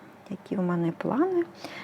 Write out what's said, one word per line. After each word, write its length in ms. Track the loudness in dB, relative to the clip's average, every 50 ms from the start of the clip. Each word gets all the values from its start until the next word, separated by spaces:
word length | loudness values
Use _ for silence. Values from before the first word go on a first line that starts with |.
| -20 -20 -20 -16 -10 -10
Які 260 | -10 -8 -6 -2 0
в 60 | 2 2
мене 300 | 4 4 4 2 2 0
плани 520 | 0 0 2 2 4 4 4 4 2 0 0 -4 -12 -12 -12 -12 -12